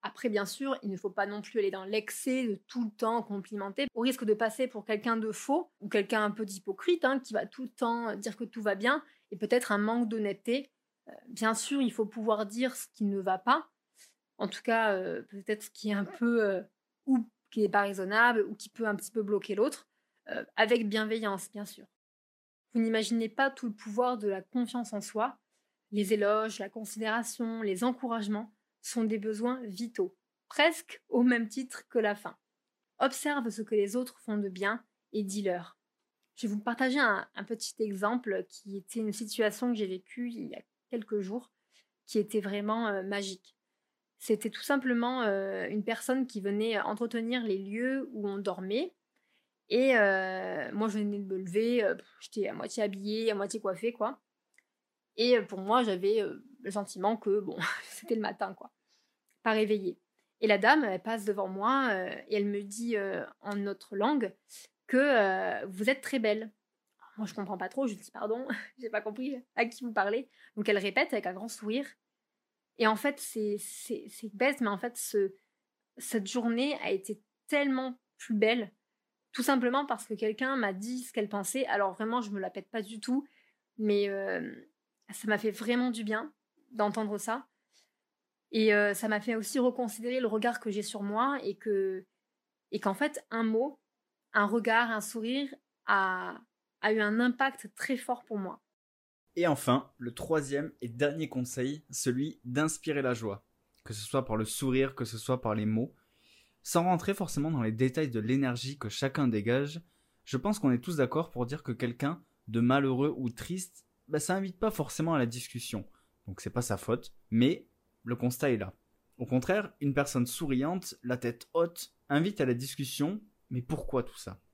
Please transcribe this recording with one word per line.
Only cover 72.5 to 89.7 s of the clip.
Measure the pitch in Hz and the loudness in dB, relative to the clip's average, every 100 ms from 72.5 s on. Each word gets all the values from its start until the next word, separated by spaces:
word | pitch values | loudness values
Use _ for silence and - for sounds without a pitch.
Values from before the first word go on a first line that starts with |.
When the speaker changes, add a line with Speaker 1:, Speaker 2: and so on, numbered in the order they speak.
| _ _ _ | _ _ _
Speaker 1:
Et | 226 | 4
en | 214 | 4
fait, | 285 285 | 0 -2
c'est, | - - 214 208 | -8 -4 -2 -2
c'est, | - - - 233 214 | -6 -14 -8 -8 -8
c'est | - 226 202 | -14 -14 0
bête, | 254 277 | 0 2
mais | 233 | 0
en | 202 | -2
fait, | 240 240 | -6 -6
ce, | - 208 196 190 _ _ _ _ _ - | -2 2 0 -2 _ _ _ _ _ -16
cette | - 233 196 | -4 -2 0
journée | 247 233 233 269 294 | -2 0 2 0 0
a | - | 0
été | 190 190 208 _ _ _ | -2 -2 -10 _ _ _
tellement | 294 285 262 262 247 _ _ | 2 2 0 -2 -8 _ _
plus | - | -4
belle, | 214 214 240 202 _ _ _ _ _ _ | 2 4 4 0 _ _ _ _ _ _
tout | - | -4
simplement | 254 269 240 262 285 | 4 4 4 2 0
parce | 226 - | -4 -4
que | 214 | -2
quelqu'un | 214 214 262 269 | -2 0 0 0
m'a | 214 | 0
dit | 185 214 254 | -2 -4 -6
ce | 247 | -6
qu'elle | - 208 | -4 -2
pensait. | 208 196 262 269 | -2 -2 -2 0
Alors | 202 196 | 0 0
vraiment, | 180 220 240 | 0 -2 -2
je | 214 | -2
me | 202 | -4
la | 185 | -4
pète | 196 185 | -8 -10
pas | 233 | -8
du | 208 220 | -8 -8
tout, | 214 254 285 _ _ _ _ - | -2 -2 -2 _ _ _ _ -4
mais, | 214 202 202 | 2 4 2
euh, | 196 196 185 160 123 - _ _ _ _ | 0 -2 -2 -4 -10 -18 _ _ _ _
ça | 196 214 | -8 0
m'a | 208 | 2
fait | 220 | 0
vraiment | 208 226 240 254 | -2 0 2 2
du | 226 | -2
bien | 214 214 302 _ _ _ _ 233 | -2 -2 -4 _ _ _ _ 0
d'entendre | 208 202 214 208 | 0 2 -2 -4
ça. | 208 240 269 _ _ _ _ _ _ _ _ _ _ | -4 -4 -6 _ _ _ _ _ _ _ _ _ _
Et, | 226 220 | 4 6
euh, | 208 208 | 6 4
ça | 202 226 | 2 0
m'a | 208 | 0
fait | 208 226 | 0 -2
aussi | 208 277 | -2 2
reconsidérer | 247 | 2